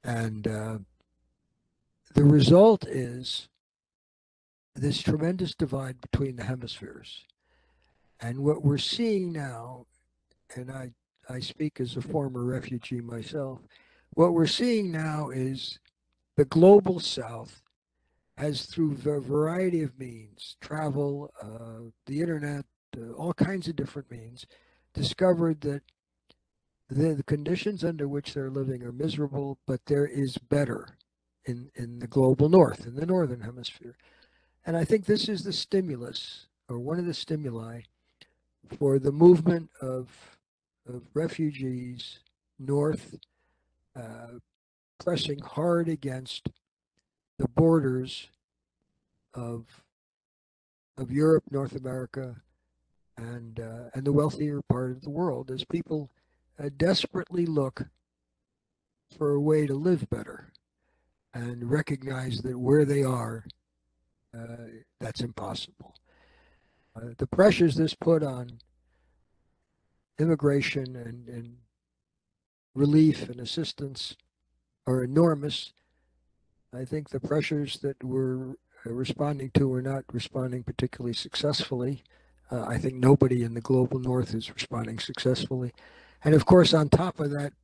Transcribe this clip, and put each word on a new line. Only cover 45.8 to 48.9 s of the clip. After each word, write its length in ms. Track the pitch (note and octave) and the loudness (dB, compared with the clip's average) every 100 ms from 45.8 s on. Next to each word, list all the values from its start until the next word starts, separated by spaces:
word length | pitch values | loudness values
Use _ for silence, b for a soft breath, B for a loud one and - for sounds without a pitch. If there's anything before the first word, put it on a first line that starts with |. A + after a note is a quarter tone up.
| E3 | 0
against 640 | D#3 C#3 C3 B2+ - - - _ _ _ _ _ _ _ _ | -2 -6 -8 -10 -10 -10 -12 _ _ _ _ _ _ _ _
the 100 | C3 | -4
borders 800 | - E3 E3 C3+ B2+ B2+ - - _ _ _ _ _ _ | 2 4 4 2 -2 -6 -10 -16 _ _ _ _ _ _